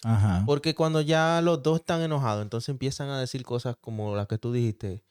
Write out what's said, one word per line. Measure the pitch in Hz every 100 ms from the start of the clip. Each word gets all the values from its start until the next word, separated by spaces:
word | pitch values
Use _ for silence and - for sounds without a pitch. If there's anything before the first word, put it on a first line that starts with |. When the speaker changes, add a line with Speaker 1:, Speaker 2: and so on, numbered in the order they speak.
Speaker 1:
Ajá. | 113 107 104 90
Speaker 2:
Porque | 113 143 160
cuando | 151 160 156
ya | 151 160 160 170
los | 170 160
dos | 151 160
están | - 165
enojados, | 160 147 123 104
entonces | 104 117 131
empiezan | 131 131 - 139
a | 135
decir | 127 127
cosas | 120 120 123 117
como | - 110 104
las | 101 101
que | 110
tú | 120
dijiste. | 120 117 104 101 92